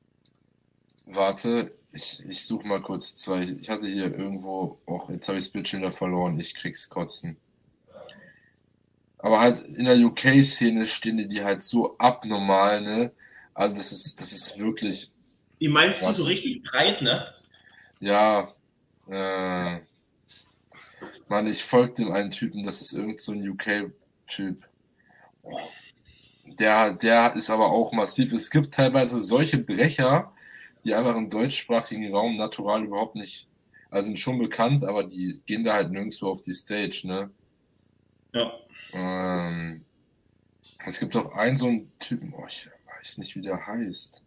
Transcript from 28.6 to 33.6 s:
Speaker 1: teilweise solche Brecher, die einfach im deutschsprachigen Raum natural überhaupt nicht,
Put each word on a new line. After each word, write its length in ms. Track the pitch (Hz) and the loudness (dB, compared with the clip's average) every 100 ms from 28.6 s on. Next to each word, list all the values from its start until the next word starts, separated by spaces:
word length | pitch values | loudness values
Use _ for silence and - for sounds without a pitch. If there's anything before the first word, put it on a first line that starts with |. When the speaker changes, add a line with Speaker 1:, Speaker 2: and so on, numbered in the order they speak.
| 143 | 2
Speaker 1:
teilweise 480 | - 135 135 123 120 | 2 2 4 2 0
solche 360 | 95 123 160 135 | 2 2 2 0
Brecher, 760 | 113 98 156 - 127 147 - - - - - _ | 0 2 2 2 2 2 0 -12 -20 -20 -20 _
die 80 | 110 | -2
einfach 220 | 107 123 113 | 0 2 0
im 140 | 107 | -2
deutschsprachigen 800 | 104 127 135 - 117 - 107 104 | -2 -2 -2 0 -2 -2 -6 -4
Raum 220 | 101 113 | 0 0
natural 500 | 110 107 - 101 107 | -2 -4 -4 -2 -2
überhaupt 300 | 107 101 - | -2 -4 -4
nicht, 340 | 107 98 - - _ | -6 -12 -14 -18 _